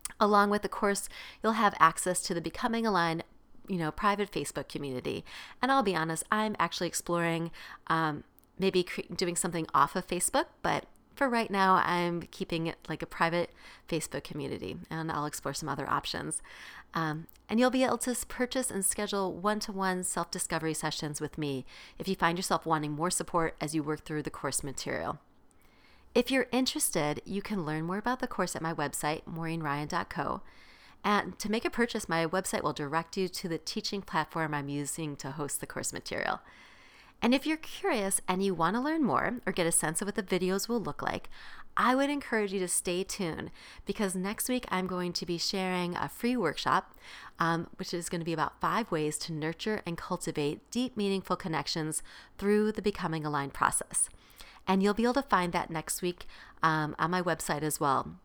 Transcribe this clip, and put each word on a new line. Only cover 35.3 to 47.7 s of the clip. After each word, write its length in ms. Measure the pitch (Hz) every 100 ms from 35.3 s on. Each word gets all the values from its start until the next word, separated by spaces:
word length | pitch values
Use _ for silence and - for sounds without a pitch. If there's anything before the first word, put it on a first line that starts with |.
host 280 | 147 143 -
the 80 | -
course 260 | - -
material. 480 | - - - - - - - - - - - - -
And 140 | 233
if 140 | 262 294
you're 80 | 311
curious 640 | - - 392 254 196 - -
and 160 | 185
you 100 | 196
wanna 300 | 170 165 226
learn 180 | 277 320
more 380 | 240 123 - 247 -
or 80 |
get 120 | 185 170
a 60 |
sense 300 | - 156 160
of 60 | 185
what 80 | 208
the 60 |
videos 460 | 196 180 180 196 -
will 140 | 240
look 200 | 156 -
like, 280 | - - - - - - - -
I 180 | 233 254
would 140 | 277
encourage 420 | 285 - 220 208
you 80 | 196
to 80 | 180
stay 360 | - - 175
tuned, 460 | 190 - 175 - - - - - -
because 280 | 196 190
next 360 | 185 190 220 -
week 160 | 254 -
I'm 180 | 185 185
going 260 | 180 175
to 120 | 170 175
be 120 | 170
sharing 580 | - 196 185 180 175 175
a 140 | -
free 260 | - 233 254
workshop, 600 | 165 - 139 170 - - - - - -
um, 300 | 165 165 -